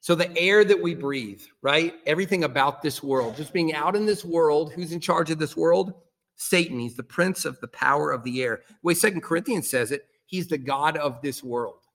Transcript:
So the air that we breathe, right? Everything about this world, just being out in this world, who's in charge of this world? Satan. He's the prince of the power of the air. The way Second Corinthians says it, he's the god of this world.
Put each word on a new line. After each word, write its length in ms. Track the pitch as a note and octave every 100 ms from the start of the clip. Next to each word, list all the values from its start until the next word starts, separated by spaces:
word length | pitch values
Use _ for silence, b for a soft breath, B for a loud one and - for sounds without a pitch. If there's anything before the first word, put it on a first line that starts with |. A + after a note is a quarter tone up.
So 120 | -
the 200 | F3 F3 E3+
air 260 | F3+ G#3
that 160 | G3+ G3
we 140 | E3+
breathe, 480 | E3 C#3 C#3 A2 G2 - _
right? 340 | C#3 D3 E3 E3+ -
Everything 380 | D#3 F#3+ F#3+
about 360 | D3+ C3+ C#3 C#3
this 220 | D3 C3+
world, 340 | C#3 C3+ A#2 A2+
just 160 | D3
being 220 | F#3+ E3
out 200 | D3+ D#3
in 120 | G3+ G#3+
this 180 | G#3
world, 480 | F3 E3+ D#3+ D3 D#3+
who's 200 | F3 F3
in 80 | E3+
charge 300 | D#3 E3+ D#3+
of 80 | D#3+
this 180 | D3+ -
world? 360 | E3 F3 F#3 - _ _ _ _
Satan. 420 | - F3+ E3 B2
He's 180 | A#2+ A#2+
the 60 |
prince 420 | - - F3+ F#3
of 160 | - C3
the 80 | A#2+
power 420 | - C3+ C#3+ D3+
of 140 | C3+
the 180 | A#2+ B2
air. 200 | B2+ A2 _
The 80 | -
way 120 | E3+
Second 260 | E3+ A3+ F3+
Corinthians 480 | - E3 - G#3+ -
says 240 | B2+ A2+
it, 160 | C#3+ - _
he's 240 | _ F#3 E3+
the 80 | D#3
god 400 | B2+ C#3 D3 D#3
of 240 | D3 B2
this 240 | C#3 C3
world. 360 | C3 A#2+ A2+ - _